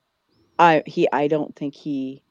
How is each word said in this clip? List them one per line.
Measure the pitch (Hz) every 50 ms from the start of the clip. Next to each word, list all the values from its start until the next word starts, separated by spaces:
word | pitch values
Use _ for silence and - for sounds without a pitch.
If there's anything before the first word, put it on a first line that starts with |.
| _ _ _ _ _ _ _ _ _ _ _ -
I, | 170 170 160 147 -
he, | 156 - 175 170 - -
I | 135 147
don't | 147 156 151 143 - -
think | - 156 143 139
he | - - 156 143 135 131 131 135 135 _ _